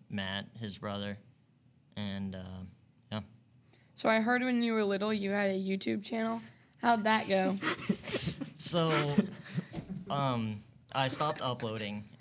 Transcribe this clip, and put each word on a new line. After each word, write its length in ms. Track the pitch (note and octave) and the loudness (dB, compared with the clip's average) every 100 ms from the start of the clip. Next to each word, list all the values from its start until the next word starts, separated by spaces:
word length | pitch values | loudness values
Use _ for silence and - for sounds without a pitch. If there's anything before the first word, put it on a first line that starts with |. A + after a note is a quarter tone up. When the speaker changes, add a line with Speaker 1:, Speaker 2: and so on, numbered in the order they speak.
| - | -8
Speaker 1:
Matt, 360 | G2+ F#2+ G2 - A2+ | -4 -2 -4 -6 -8
his 180 | A2 F#2 | -10 -6
brother. 400 | G#2+ G2+ G2+ G#2 - _ _ _ _ _ _ G#2+ | -6 -4 -4 -8 -12 _ _ _ _ _ _ -8
And, 400 | G2+ G2 G2 F#2 | -6 -4 -4 -6
uh, 280 | F#2 F#2 F2+ - _ _ - | -10 -12 -12 -16 _ _ -8
yeah. 80 | G#2+ - - _ _ _ - _ - | -8 -8 -14 _ _ _ -20 _ -2
Speaker 2:
So 140 | A3+ | 2
I 100 | A3 | 4
heard 220 | A3 B3 | 4 2
when 220 | B3+ A#3+ | 2 2
you 100 | A#3 | 2
were 100 | A3 | 2
little, 300 | G3+ G3 G#3+ | 2 2 0
you 180 | G#3+ G3 | 0 0
had 200 | G3+ G3 | 2 2
a 60 | F#3+ | 0
YouTube 440 | F#3+ F#3+ A3+ A3 | 0 0 0 -2
channel. 380 | - A3+ A3+ A3+ - - - - | -2 -2 -2 -4 -8 -20 -20 0
How'd 220 | A#3 A3+ | 4 4
that 240 | G#3+ A3 F#3+ | 4 4 4
go? 280 | F#3+ F#3+ G3 | 4 4 2
Speaker 1:
<laughs> 40 | - - - - - - - - - - | 0 0 0 -2 -2 -2 -2 -4 -8 -4
So, 380 | - F3 D#3+ D#3 D3 C#3+ G3 - - - - - - F#3+ - | 0 2 4 4 4 2 0 -4 -8 -6 -6 -8 -8 -8 -2
um, 540 | C#3+ C#3 A#2+ A2 G#2 - - - | 0 2 2 0 -4 -10 -20 -4
I 160 | C3 C3 | 0 2
stopped 320 | C3 D3+ D3+ | 2 0 0
uploading, 640 | B2+ A#2+ A2+ A2 G#2 G#2 G#2 - | -2 -2 -4 -4 -4 -6 -8 -6